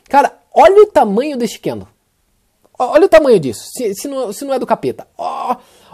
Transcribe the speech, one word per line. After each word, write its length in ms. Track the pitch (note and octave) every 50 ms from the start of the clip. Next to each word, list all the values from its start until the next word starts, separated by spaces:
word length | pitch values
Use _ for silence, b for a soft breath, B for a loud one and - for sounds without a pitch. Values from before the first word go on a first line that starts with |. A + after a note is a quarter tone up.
| b
Cara, 320 | _ - C#4+ C#4 - - _ _ _
olha 300 | - A#3+ C#4+ E4+ G4 G#4
o 40 | G#4
tamanho 500 | G#4 - D4+ A#3+ G#3 F#3+ A3 C#4 D#4 - A#3+
desse 200 | A#3+ - - -
candle. 300 | - D#3+ A#2+ G#2 F2+ - _ _ _ _ _ _ _ _ _ _ _ _ _ _ _ _ _ -
Ó, 140 | B3+ B3
olha 140 | C4 D4+ F#4
o 20 | F#4
tamanho 300 | E4+ D#4+ D#4 C4+ A#3 F#3
disso, 300 | C#3+ B2+ G#2+ - - -
se, 220 | - - B3+ G3+ G3+
se 140 | - - C#4+
não, 240 | C#4 C4 B3 G3
se 120 | G#3+ - C#4
não 80 | C#4
é 60 | C4+ B3+
do 80 | B3
capeta. 400 | - A3+ - - B2+ A2+ - - _ _
Ó, 400 | - - - - - - G3 - b b b b b b b